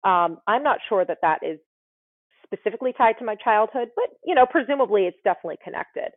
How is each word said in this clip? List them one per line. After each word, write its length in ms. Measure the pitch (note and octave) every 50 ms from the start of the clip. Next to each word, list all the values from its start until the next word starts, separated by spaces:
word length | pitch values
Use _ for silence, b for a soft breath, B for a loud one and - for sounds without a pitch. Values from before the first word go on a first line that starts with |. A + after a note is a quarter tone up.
| -
Um, 340 | G3 F#3 F3 F3 - E3 - _
I'm 160 | - G#3+ B3
not 180 | D4 D4 A#3 - - -
sure 160 | A3 F#3+ F3+
that 120 | F3 E3 _
that 160 | - E3 D#3 -
is 160 | - D#3 D#3+ D#3 _ _ _ _ _ _ _ _ _ _ _ _ _ _ b b b
specifically 480 | _ - - _ - - - C4+ B3+
tied 220 | B3 - B3+ A3+ A3 -
to 60 | B3
my 100 | A3+ G#3+
childhood, 520 | G#3 - A#3+ A3 G#3+ A3 A3 - C4+ A#3+ A#3 _
but, 80 | - B4 - - _ -
you 80 | - F#4
know, 100 | C4+ B3+
presumably 640 | B3 - E4 B3+ G3+ C#4+ - C4 F#3+ G#3 G#3 F#3+
it's 100 | F3+ F3+ _ _
definitely 320 | G3+ F3+ - - E3+ D#3 - -
connected. 460 | F3 - - E3 _ _ - - - -